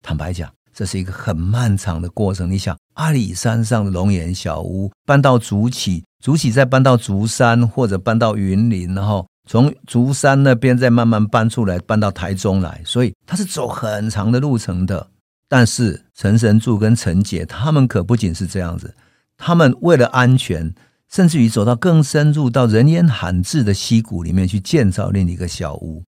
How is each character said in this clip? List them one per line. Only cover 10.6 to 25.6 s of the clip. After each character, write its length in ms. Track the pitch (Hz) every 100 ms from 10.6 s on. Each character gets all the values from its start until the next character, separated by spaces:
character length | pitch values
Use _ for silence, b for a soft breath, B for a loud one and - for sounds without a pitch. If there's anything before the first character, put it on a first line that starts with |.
| 127 123
再 120 | 127
慢 180 | 120 117
慢 180 | 107 104
搬 240 | 120 110
出 160 | - 107
来， 120 | 90
搬 200 | - 107
到 100 | 104
台 220 | 95 104
中 260 | 95 107 95
来， 200 | 82 - -
所 200 | 120 120
以 80 | - _
他 100 | 180
是 80 | 190
走 220 | 156 123
很 420 | 123 110 104 110
长 220 | 104 101
的 80 | 123
路 180 | 143 120
程 280 | - 90 92
的。 220 | 90 - _ _ _ _
但 160 | 131 113
是 380 | - 113 - _
陈 240 | - 98 110
神 220 | 113 110
助 180 | 127 104
跟 160 | 107
陈 300 | 117 - 87
杰 220 | 98 87 80
他 260 | - 139
们 160 | 156 131
可 160 | 98
不 140 | 87 120
仅 180 | 98 82
是 100 | 90
这 140 | 98
样 180 | 85 85
子， 160 | - - _ _ _ _
他 180 | - 170
们 180 | 147 -
为 160 | 175 156
了 100 | 117
安 300 | 127 127 131
全， 360 | - 82 82 - b b b
甚 160 | - 175
至 140 | 156
于 80 | 113
走 160 | 110
到 100 | 107
更 300 | 120 185 165
深 300 | 143 151 151
入 160 | 147 131
到 160 | 131 120
人 200 | 107 139
烟 180 | 170 170
罕 340 | 117 87 90
至 220 | 92 156
的 100 | 104
溪 280 | 95 - 113
谷 220 | 110 87
里 100 | 82
面 120 | 90 92
去 140 | 101
建 320 | - 165 107
造 180 | 90 92
另 160 | 98 87
一 80 | 90
个 100 | 90
小 280 | -